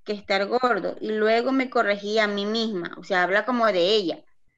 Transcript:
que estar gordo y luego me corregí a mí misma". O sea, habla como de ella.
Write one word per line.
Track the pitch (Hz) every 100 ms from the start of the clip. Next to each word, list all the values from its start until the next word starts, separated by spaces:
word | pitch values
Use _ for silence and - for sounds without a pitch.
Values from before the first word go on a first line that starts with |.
que | -
estar | 208 - 196 202
gordo | 240 247 202 180 -
y | 214
luego | 214 214 233 247
me | 269 262
corregí | 240 202 202 202 220
a | 208
mí | 202 202
misma". | 226 226 185 170 -
O |
sea, | 185 185
habla | 180 202
como | 214 247 226
de | 185 175 220
ella. | 175 - - _ _